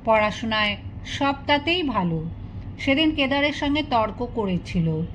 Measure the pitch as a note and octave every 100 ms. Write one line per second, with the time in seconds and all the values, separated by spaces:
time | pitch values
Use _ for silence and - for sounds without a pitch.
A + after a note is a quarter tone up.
0 | A3+ A3 G#3+ G#3 A3+ G#3+ G#3 G3+ - -
1 | - - C#4 C#4 - D4 D4 F4+ D4+ G#3+
2 | F3 D#3+ E3 - - - - - - C4+
3 | D#4+ D4+ C4+ C#4 D4 D4 D4 D4 D4+ A#3
4 | G#3+ - A#3+ A3+ G3+ F3+ - F3+ E3 D#3
5 | E3